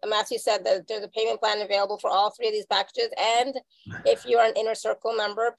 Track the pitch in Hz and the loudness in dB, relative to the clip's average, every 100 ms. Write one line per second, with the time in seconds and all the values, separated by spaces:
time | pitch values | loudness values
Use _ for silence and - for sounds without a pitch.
0 | 208 214 208 226 - 208 190 190 170 214 | -4 -2 -2 -2 0 0 2 -2 -2 -8
1 | 196 220 220 220 214 208 202 202 202 208 | -6 -2 -2 0 -2 -2 0 0 0 -2
2 | 165 185 208 208 233 214 - 196 196 - | 0 2 2 0 -2 -2 -2 -2 -2 -4
3 | 226 - 214 233 254 254 _ _ - 113 | -4 0 0 2 0 -4 _ _ -16 -2
4 | 233 233 247 233 226 220 220 220 220 214 | 2 2 4 4 4 2 -2 -2 -4 -4
5 | 226 226 208 208 233 | -2 -2 -2 0 -2